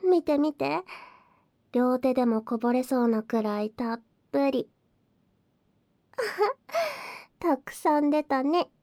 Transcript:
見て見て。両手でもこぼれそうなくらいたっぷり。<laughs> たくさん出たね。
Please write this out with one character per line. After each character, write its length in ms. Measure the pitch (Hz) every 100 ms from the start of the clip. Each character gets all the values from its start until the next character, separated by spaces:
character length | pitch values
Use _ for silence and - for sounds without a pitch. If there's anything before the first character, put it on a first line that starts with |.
| 370
見 140 | 359
て 140 | 302 285
見 160 | 302
て。 300 | 294 277 311 370 - - - _ _ _ _ _
両 260 | 240 247 254
手 140 | 262
で 120 | 254 247
も 160 | 220
こ 160 | 220 233
ぼ 140 | 240
れ 140 | 247 254
そ 180 | 262
う 60 | 240
な 140 | 220
く 200 | 220 226
ら 160 | 214 208
い 120 | 214
た 240 | - 240 233
っ 60 | _ _ _
ぷ 180 | 277 277
り。 200 | 262 - _ _ _ _ _ _ _ _ _ _ _ _ _ _ -
<laughs> 1200 | 440 - 415 554 - 659 640 539 - - - _
た 180 | 339 269
く 140 | -
さ 280 | - 339 302
ん 100 | 294
出 140 | 302
た 180 | 302 269
ね。 280 | 277 339 523 _